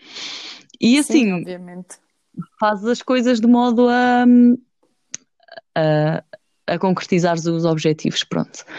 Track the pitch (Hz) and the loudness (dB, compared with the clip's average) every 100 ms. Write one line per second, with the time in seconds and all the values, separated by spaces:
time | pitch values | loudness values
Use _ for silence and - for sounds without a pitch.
0 | - - - - - - _ - 226 277 | -20 -18 -16 -16 -18 -20 _ -2 2 2
1 | 294 320 214 180 180 180 180 180 185 - | 0 -2 -2 -4 -8 -14 -16 -18 -20 -20
2 | _ _ _ - - - 214 202 220 240 | _ _ _ -18 -16 -4 -2 -2 -4 -4
3 | - 254 240 233 233 240 247 233 240 247 | -2 0 2 2 4 4 2 2 2 2
4 | 247 247 247 247 240 240 _ _ _ _ | 2 4 4 6 6 4 _ _ _ _
5 | _ - _ _ _ - _ 165 156 151 | _ -20 _ _ _ -20 _ -2 0 2
6 | 151 165 - - _ _ - 175 190 175 | 0 -4 -8 -20 _ _ -6 -2 0 -2
7 | - 180 170 165 165 165 170 156 160 156 | -2 0 0 -2 -2 -2 -2 0 -2 -2
8 | - - - - - - - | -4 -4 -6 -6 -6 -12 -20